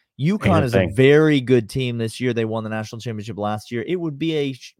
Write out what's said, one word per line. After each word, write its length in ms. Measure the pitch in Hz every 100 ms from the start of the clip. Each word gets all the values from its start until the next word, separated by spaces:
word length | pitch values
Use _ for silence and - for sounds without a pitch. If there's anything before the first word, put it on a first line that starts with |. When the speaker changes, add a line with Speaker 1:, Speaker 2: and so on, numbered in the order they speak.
| _ -
Speaker 1:
UConn 380 | 143 208 208 165
Speaker 2:
Ain't 60 |
a 20 | 139
Speaker 1:
is 80 | 98
a 20 |
Speaker 2:
thing. 160 | 92 101
Speaker 1:
very 440 | 131 147 156 147
good 280 | 123 127 107
team 280 | 135 127 117
this 220 | 113 -
year. 140 | 127
They 120 | 117 113
won 180 | 110
the 60 | 110
national 300 | 110 107 117
championship 380 | 120 107 104 95
last 340 | 104 107 -
year. 120 | 120 -
It 80 | 180
would 240 | 170 139
be 160 | 165 156
a 180 | 143
sh-, 200 | 127 -